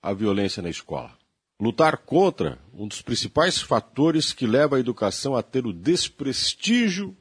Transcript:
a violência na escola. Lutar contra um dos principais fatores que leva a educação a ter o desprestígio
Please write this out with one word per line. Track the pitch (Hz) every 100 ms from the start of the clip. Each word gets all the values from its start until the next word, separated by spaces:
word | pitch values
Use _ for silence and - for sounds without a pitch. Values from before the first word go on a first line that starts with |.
a | 85
violência | 98 107 98 98 -
na | 87
escola. | 82 - 76 60 _ _ _ _ _
Lutar | 107 - 156 151
contra | - 160 190 - 80 62 -
um | - 104
dos | -
principais | - 117 107 - 175 -
fatores | - 117 - - 156 156 147
que | - 120
leva | 123 151 135
a |
educação | 120 113 101 - 139 131
a |
ter | - 131 120
o |
desprestígio | 85 104 175 - _ 135 123 - - - 240 226 180 196 190